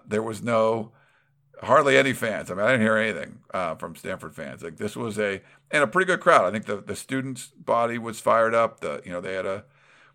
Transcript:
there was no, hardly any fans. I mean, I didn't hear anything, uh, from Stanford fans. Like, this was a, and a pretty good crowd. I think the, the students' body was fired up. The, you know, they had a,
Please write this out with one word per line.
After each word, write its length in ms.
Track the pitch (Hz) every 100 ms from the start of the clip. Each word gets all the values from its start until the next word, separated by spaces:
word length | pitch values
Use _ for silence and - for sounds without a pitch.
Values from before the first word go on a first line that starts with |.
| -
there 180 | 107
was 200 | 113 107
no, 480 | 117 113 110 113 107 _ _ _ _ _ _ -
hardly 360 | 104 139 139 135
any 160 | 135
fans. 380 | - 117 87 -
I 20 |
mean, 120 | 90 113
I 60 |
didn't 100 | 127
hear 160 | 110 110
anything, 420 | 110 95 71 - -
uh, 220 | 95 85 80
from 200 | 85 80
Stanford 400 | - 92 82 73
fans. 260 | 71 -
Like, 160 | 82 78
this 180 | 104 -
was 220 | 117 107
a, 240 | 101 98 _ _ -
and 120 | 151
a 40 | 131
pretty 180 | 180 185
good 160 | 170
crowd. 240 | 175 143 92
I 60 |
think 140 | 107 107
the, 120 | 101
the 180 | 98 98
students' 520 | - 135 131 123 -
body 500 | _ 151 117 117 120
was 220 | 113 104
fired 340 | 113 113 113
up. 260 | 117 113 -
The, 220 | 82 71
you 80 | 90
know, 100 | 90
they 120 | 95
had 120 | 95 98
a, 200 | 101 - _ _ _ _